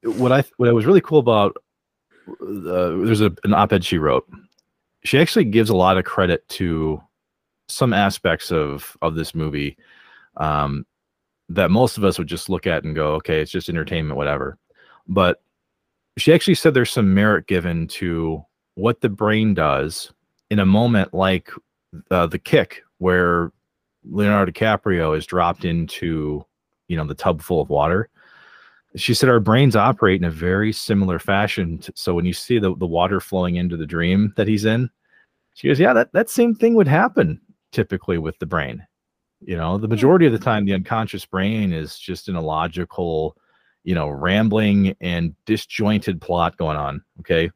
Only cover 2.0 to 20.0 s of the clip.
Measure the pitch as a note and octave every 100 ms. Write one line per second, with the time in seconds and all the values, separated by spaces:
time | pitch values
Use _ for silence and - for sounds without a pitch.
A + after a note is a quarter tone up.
2 | _ _ - - - G2+ E2+ F2+ F2+ E2+
3 | G2+ A2 G#2+ D#2 G2 E2+ G2+ G2+ E2+ F2
4 | D2+ B1+ - - _ _ _ _ _ _
5 | - C3+ E3 A#3 C3+ G#2+ A2 G2 F#2 F#2
6 | F2+ - F#2 E2+ _ - F2+ D#2+ D#2 D2+
7 | _ _ _ _ _ _ _ - B2 G2+
8 | G2+ - F2+ D#2+ - E2 D2 C#2+ - -
9 | D#2+ D#2+ D#2 E2 D#2 C#2+ C#2+ - _ _
10 | _ _ _ - D#2 D2 C#2+ C#2+ - _
11 | _ _ _ _ _ F2 F2+ G2+ B2+ -
12 | G2 F2+ D#2+ E2+ - F2 - D#2+ D2+ D#2
13 | D2+ D#2 - D#2 D2+ F#2 - E2+ D#2 E2+
14 | D2+ C#2 C#2+ C#2+ C2 - _ _ _ _
15 | - F#2+ F2+ - _ _ _ _ _ _
16 | _ - - E3 - F3+ E3 C3 A#2 -
17 | G2+ F#2+ G#2+ G2+ - F#2 F2 E2 E2 -
18 | F2+ E2+ E2 D#2 - _ _ - G#2+ A#2
19 | A#2+ G2 G#2+ G#2+ A2 F2+ D2+ C2+ D2 -